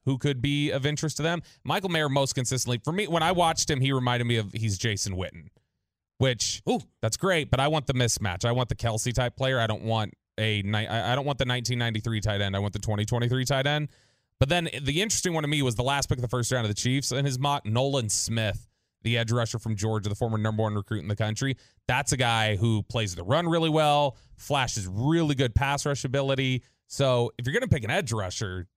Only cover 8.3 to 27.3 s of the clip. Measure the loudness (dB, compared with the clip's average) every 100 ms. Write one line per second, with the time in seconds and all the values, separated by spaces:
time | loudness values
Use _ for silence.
8.3 | -2 0 0 -2 -2 -2 -2 -2 0 -2
9.3 | 0 0 0 0 -2 -2 -2 -2 -8 _
10.3 | -4 0 0 0 -2 -2 -2 0 0 0
11.3 | -2 0 -2 -2 -2 0 -2 -2 -2 -2
12.3 | -2 -2 -2 -2 -4 -4 -2 0 0 0
13.3 | 0 0 0 0 -2 -4 _ _ _ _
14.3 | -2 2 2 0 -4 -2 0 0 -2 -2
15.3 | 0 0 0 0 0 0 0 0 -2 -2
16.3 | -2 0 0 0 0 0 0 0 0 0
17.3 | 0 0 -2 0 0 0 0 -2 -2 0
18.3 | 2 2 -2 -6 _ _ _ 0 2 2
19.3 | 2 2 -2 -2 -2 0 0 -2 -2 0
20.3 | 0 0 2 0 0 -2 -4 -2 -2 -2
21.3 | 0 -2 -4 -8 _ -2 0 2 2 4
22.3 | 4 2 2 2 2 0 -2 -2 -4 0
23.3 | 0 2 2 2 4 4 4 2 -2 -18
24.3 | -14 -4 0 0 -2 -6 -2 2 2 2
25.3 | 2 2 2 2 0 -2 -2 -2 0 0
26.3 | 0 0 -2 -4 _ -10 0 2 4 0